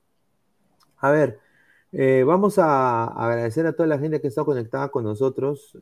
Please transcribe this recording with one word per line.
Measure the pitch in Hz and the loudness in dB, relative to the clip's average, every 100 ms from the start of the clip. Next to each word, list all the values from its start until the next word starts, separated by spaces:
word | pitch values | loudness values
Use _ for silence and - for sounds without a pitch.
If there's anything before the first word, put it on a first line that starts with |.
| _ _ _ _ _ _ _ _ _ _ | _ _ _ _ _ _ _ _ _ _
A | 139 | 2
ver, | 151 135 113 _ _ _ _ _ | 4 2 -2 _ _ _ _ _
eh, | - 135 131 127 | 0 2 4 4
vamos | 180 202 - | 4 2 0
a | 165 135 127 117 117 | 0 2 0 0 -4
agradecer | - 117 117 117 113 165 | -4 -2 -2 -2 -2 -2
a | |
toda | 156 165 | 0 -2
la | 143 | -2
gente | 156 151 | -2 -4
que | 147 | -4
ha | |
estado | 151 147 | -4 -2
conectada | 131 110 135 139 | -2 -4 -6 -6
con | 131 110 | -4 -4
nosotros, | 104 135 131 135 143 - - | -2 -2 -2 -4 -6 -12 -18